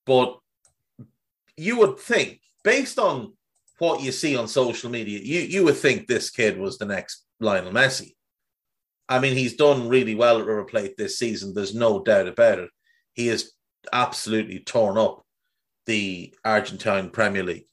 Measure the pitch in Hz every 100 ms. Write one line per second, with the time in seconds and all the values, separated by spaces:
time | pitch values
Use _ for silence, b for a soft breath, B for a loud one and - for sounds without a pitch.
0 | - 127 127 - _ _ _ _ _ _
1 | - _ _ _ _ - 170 240 202 -
2 | - 220 - - _ _ 202 262 - -
3 | 202 139 104 _ _ _ _ - 170 139
4 | 135 131 160 131 110 139 120 117 120 120
5 | 104 101 104 170 151 190 165 139 147 110
6 | - 113 - - 110 92 98 - 104 95
7 | - - _ - 110 95 90 107 131 -
8 | - _ _ _ _ _ _ _ _ _
9 | - 127 135 127 123 - 147 131 117 127
10 | 110 107 120 117 107 107 98 113 98 -
11 | 101 - 120 98 98 95 98 110 117 98
12 | 113 101 90 90 117 95 87 _ _ _
13 | _ - 120 107 - _ _ _ - 123
14 | 123 - 110 110 104 92 - 120 104 104
15 | 104 - _ _ _ _ _ _ - 110
16 | 98 90 - _ 113 107 101 95 113 98
17 | 92 - 104 98 90 85 _